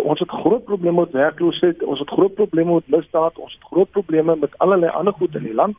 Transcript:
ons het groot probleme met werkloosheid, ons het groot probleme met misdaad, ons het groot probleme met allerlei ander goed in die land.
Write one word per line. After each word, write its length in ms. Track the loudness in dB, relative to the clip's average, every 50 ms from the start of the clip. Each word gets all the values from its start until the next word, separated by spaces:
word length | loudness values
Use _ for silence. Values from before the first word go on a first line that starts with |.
| 0
ons 140 | 0 -2 -2
het 100 | -4 -6
groot 360 | -4 -2 0 0 0 0 -2
probleme 360 | -4 -6 -2 -2 0 2 2
met 120 | 0 0 0
werkloosheid, 720 | 0 0 0 0 0 -2 -2 0 2 0 0 0 0 -4
ons 160 | -6 -6 -6
het 100 | -6 -6
groot 260 | 0 2 2 2 2
probleme 400 | 0 -2 0 0 0 0 2 0
met 140 | 0 0 0
misdaad, 500 | 0 0 0 _ -2 0 0 0 -2 -6
ons 140 | -18 -18 -20
het 100 | -20 -14
groot 280 | -4 0 0 0 0
probleme 460 | 0 -6 -4 -2 0 0 2 2 0
met 220 | 0 0 -4 -2 0
allerlei 320 | 0 2 2 2 2 0 0
ander 200 | 0 -2 -2 -2
goed 220 | -2 -4 -4 -4
in 80 | -6 -8
die 120 | -6 -2
land. 220 | 0 0 0 -2